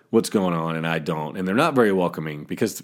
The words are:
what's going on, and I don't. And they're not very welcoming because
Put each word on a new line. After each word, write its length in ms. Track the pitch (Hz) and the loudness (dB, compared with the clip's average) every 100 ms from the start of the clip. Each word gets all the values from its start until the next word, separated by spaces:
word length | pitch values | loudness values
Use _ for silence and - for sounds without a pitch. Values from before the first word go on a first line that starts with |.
| _ | _
what's 180 | 117 - | 2 2
going 240 | 110 92 | 0 2
on, 220 | 85 82 82 | 0 -2 -2
and 100 | 80 | -2
I 140 | 82 | -2
don't. 360 | 76 78 78 - | -2 -4 -4 -6
And 120 | 92 | -2
they're 80 | 104 | 2
not 180 | 165 | 2
very 180 | 135 110 | 4 4
welcoming 520 | 95 87 82 78 73 | 4 0 -2 -6 -8
because 400 | 78 90 110 - | -10 -2 -2 -4